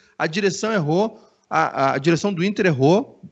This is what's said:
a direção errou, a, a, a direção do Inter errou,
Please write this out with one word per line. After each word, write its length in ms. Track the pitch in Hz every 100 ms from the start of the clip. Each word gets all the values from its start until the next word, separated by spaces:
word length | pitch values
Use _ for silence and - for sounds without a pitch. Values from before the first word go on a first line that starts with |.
| _ _
a 80 | 165
direção 480 | 165 196 190 220
errou, 480 | 214 147 170 220 - - _ _
a, 440 | 156 156 - 135
a, 20 |
a 40 | 135
direção 340 | 147 165 202
do 100 | 175
Inter 220 | 185 202 190
errou, 560 | 131 139 190 269 - -